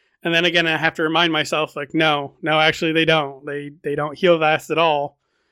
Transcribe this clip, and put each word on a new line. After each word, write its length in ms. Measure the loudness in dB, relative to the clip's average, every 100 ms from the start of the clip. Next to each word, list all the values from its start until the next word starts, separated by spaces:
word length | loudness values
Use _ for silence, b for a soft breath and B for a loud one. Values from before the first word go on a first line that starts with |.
| _ _
And 100 | -2
then 100 | 0
again, 220 | 2 2 0
I 100 | 0
have 180 | -2
to 80 | 0
remind 300 | 0 0 0
myself, 440 | 0 -2 -2 -4 -8
like, 160 | -6
"No, 420 | 0 0 0 -4 _
no, 160 | -2 2
actually 340 | 2 2 0
they 120 | 0
don't. 400 | 2 2 0 -8
They, 280 | -12 -10 -12 -10
they 120 | -8
don't 220 | -6 -6 0
heal 220 | 2 4
fast 320 | 4 0 -2
at 80 | 0
all." 400 | 2 0 -4 _ _ _ _